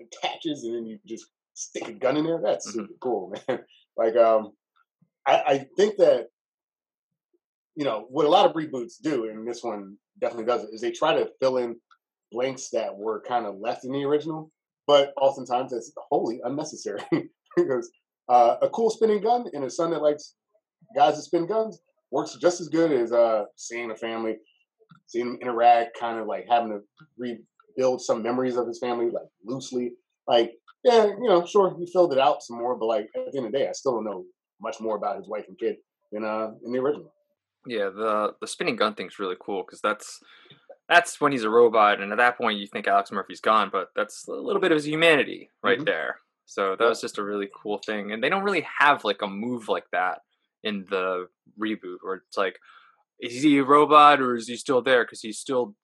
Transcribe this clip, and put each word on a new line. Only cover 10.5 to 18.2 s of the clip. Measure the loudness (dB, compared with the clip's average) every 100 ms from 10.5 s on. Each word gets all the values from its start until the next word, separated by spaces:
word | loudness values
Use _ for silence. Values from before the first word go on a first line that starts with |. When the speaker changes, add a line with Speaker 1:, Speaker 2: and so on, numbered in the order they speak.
| -2
Speaker 1:
it, | -4
is | -8
they | -6
try | -2 0
to | 0 -2 0
fill | 0 0
in | -2 -6 _ _ _ _ _
blanks | -6 -4 -6 -6
that | -4 -4 -6
were | -6 -6
kinda | -4 -4 -4
left | -6 -6 -6
in | -6
the | -4
original, | 0 0 -2 -10 -12 _ _ _ 4
but | 4 4 2
oftentimes | 0 0 -2 -2 -2
that's | -8 -10 -14
wholly | -2 -2 0 -6
unnecessary | -6 -8 -8 -10 -10 -10 -4
<laughs> | -4 -4 _ _ 0
because, | 0 0 -4 _ _ _